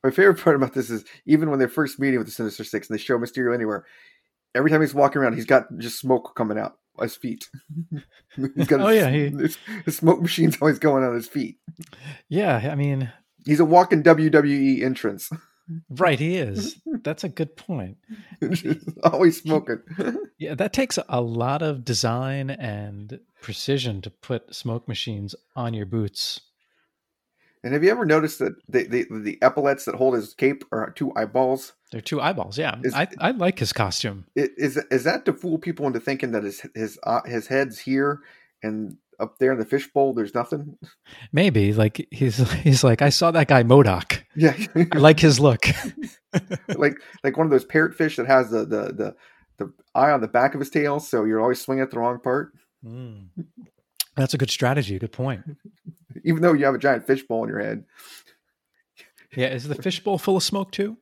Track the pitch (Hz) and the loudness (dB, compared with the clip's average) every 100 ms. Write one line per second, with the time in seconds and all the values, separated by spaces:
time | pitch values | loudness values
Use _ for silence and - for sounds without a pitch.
0 | 135 131 196 170 175 143 131 135 113 113 | 0 4 4 6 2 2 0 -2 -4 -6
1 | - - - 151 156 139 123 - 143 - | -10 -16 2 2 4 0 0 0 -4 -2
2 | 139 127 110 - 110 - 113 107 - 113 | 0 0 -2 -6 -8 -8 -8 -8 -6 -8
3 | - 120 117 - 120 120 107 101 _ - | -2 -2 -2 -2 -2 -2 -2 -6 _ -20
4 | _ _ _ _ _ 123 151 156 151 139 | _ _ _ _ _ 0 2 4 2 4
5 | 139 143 131 117 110 135 - 85 117 - | 2 4 0 -2 4 4 4 -12 -10 -8
6 | 127 127 - - 110 104 104 _ _ - | 0 0 0 -6 -4 -4 -6 _ _ -8
7 | 113 - 123 117 - 135 _ 156 165 147 | -8 -6 -10 -12 -16 -20 _ -12 -10 -12
8 | - _ _ - 135 - 151 139 202 220 | -14 _ _ -8 -6 -4 2 2 4 4
9 | 143 147 143 143 165 - - 214 165 - | 4 0 -2 -2 -4 -4 -14 -8 -8 0
10 | 160 - 170 - 160 - 151 139 156 135 | 2 2 0 0 0 2 0 2 0 2
11 | 127 120 113 147 117 - - - - - | 0 -4 -6 -8 -8 -10 -20 -20 -20 -20
12 | 139 147 _ 156 202 120 131 147 143 135 | -20 -20 _ -2 0 0 -2 -2 -2 -2
13 | 123 - _ _ 139 151 160 175 185 165 | -6 -10 _ _ 0 4 8 6 6 4
14 | 165 160 156 151 143 143 135 135 127 131 | 6 6 6 4 4 2 2 2 0 -2
15 | 110 98 - 160 _ _ - 165 _ 131 | -6 -6 -12 -14 _ _ -14 -14 _ 0
16 | 180 135 156 180 123 98 220 - 320 285 | 2 2 0 -2 -4 -4 -8 -10 -8 -6
17 | - 160 180 - 156 - - 156 92 - | -6 -8 -10 -6 -8 -8 -10 -8 -8 -14
18 | _ 214 - - - 180 - 160 - - | _ -20 -20 -8 -4 -4 -4 -6 -8 0
19 | - 151 175 165 156 156 143 113 - 170 | 0 4 4 4 -2 -2 -2 -8 -8 -6
20 | 226 302 415 _ 156 147 208 - 262 - | -6 -6 -10 _ -12 -4 -2 -2 -2 -4
21 | - 127 120 117 123 143 160 139 123 117 | -4 -4 -2 -2 -2 -2 -4 -4 -4 -2
22 | 120 120 131 139 135 135 120 104 104 101 | -2 -2 -4 -6 -6 -8 -8 -8 -10 -14
23 | 104 - _ _ - 104 - 139 123 101 | -16 -18 _ _ -14 -10 -4 -2 -2 -8
24 | 98 _ - 120 _ - 120 117 - 113 | -12 _ -8 -8 _ -12 -8 -8 -8 -10
25 | - 104 101 - _ - 120 113 98 113 | -8 -8 -10 -14 _ -8 -8 -6 -6 -4
26 | 104 - - - _ _ _ _ _ _ | -4 -6 -10 -10 _ _ _ _ _ _
27 | _ _ _ _ _ _ 120 143 180 240 | _ _ _ _ _ _ -4 2 2 2
28 | 180 156 151 - 135 - - 123 104 120 | 2 2 2 -4 -6 -6 -2 -2 0 -4
29 | - 110 104 - - - 139 139 - 110 | -4 -6 -8 2 2 2 -2 -2 -6 0
30 | 131 120 107 - 131 139 - 113 107 - | 0 0 -4 0 0 0 -6 -6 -6 -6
31 | 139 - 110 123 127 135 - _ _ 117 | -6 -4 -2 0 0 -2 -6 _ _ -14
32 | - 147 143 185 92 107 156 117 131 123 | -6 -4 -2 -4 -8 -6 -6 -4 -4 -2
33 | 180 - 175 254 180 190 110 - 101 - | -4 -2 -4 0 -2 0 -4 -2 -2 -2
34 | 113 98 92 - 127 - 139 143 - 131 | -6 -10 -8 -4 -4 -2 -4 -4 -2 0
35 | 135 175 - - 180 160 170 160 143 120 | 0 -2 -2 -4 -4 -4 -6 -6 -4 -4
36 | - 135 127 113 101 98 - 113 110 - | -6 -6 -4 -4 -6 -12 -16 -10 -10 -8
37 | - 117 - 117 - 131 139 107 - 135 | -4 -4 -2 -8 -2 -2 -2 -6 -4 0
38 | 139 143 - _ _ _ 110 107 104 - | 0 -4 -12 _ _ _ -8 -8 -10 -14
39 | _ _ 110 _ 131 127 107 135 135 143 | _ _ -10 _ 0 0 -2 -4 -2 0
40 | 139 117 104 120 123 151 147 - - _ | 0 0 -4 -4 -4 -8 -10 -20 -20 _
41 | _ - - 147 196 110 101 107 107 - | _ -20 -4 2 2 4 2 4 2 0
42 | - - 131 110 123 - 156 135 131 113 | -12 -2 -2 2 0 2 4 6 6 6
43 | 143 - 170 165 143 135 117 135 123 90 | 4 4 2 2 6 6 8 8 8 2
44 | - - _ 151 156 139 214 160 170 156 | -4 -8 _ 2 2 2 -2 0 2 6
45 | 147 156 160 123 143 113 - - - - | 6 8 6 6 4 4 0 -2 -6 -10
46 | 277 - _ 185 - 185 - 190 147 143 | -14 -14 _ -4 -4 -12 -8 0 0 0
47 | - - 139 135 160 131 - 156 160 - | -18 -4 -4 0 4 4 4 2 2 0
48 | 156 143 120 135 117 110 107 107 101 98 | -2 -2 4 4 4 -2 -2 -4 -4 -6
49 | 104 - _ _ _ _ 98 _ _ 127 | -6 -8 _ _ _ _ -12 _ _ 2
50 | 143 143 110 120 135 143 - 156 147 143 | 4 2 2 2 2 0 -2 0 0 -2
51 | 147 123 107 110 117 123 - 135 135 120 | -2 0 0 2 0 -2 -4 -4 -2 -2
52 | 120 120 127 135 156 _ _ _ 117 120 | -4 -2 -2 -4 -4 _ _ _ -18 -16
53 | 127 104 92 175 165 - 214 _ _ _ | -16 -18 -18 -16 -16 -18 -20 _ _ _
54 | - - 135 135 135 - 123 143 107 95 | -8 -2 -2 0 -2 0 0 0 -2 -6
55 | 113 - 131 117 - 147 208 _ - - | -8 -6 -6 -6 -12 -18 -20 _ -20 -20
56 | _ - 165 160 170 151 139 123 139 120 | _ -6 -2 2 2 4 2 2 0 0
57 | - 135 - 113 110 104 104 110 - _ | 0 -2 0 -4 -4 -6 -6 -8 -12 _
58 | - - _ _ _ _ _ _ _ _ | -20 -20 _ _ _ _ _ _ _ _
59 | - _ _ 127 127 131 139 143 190 180 | -20 _ _ -4 -4 -4 -8 -6 -6 -6
60 | 214 190 - 190 - 202 190 - 202 226 | -4 -4 0 0 0 -4 -6 -6 -6 -8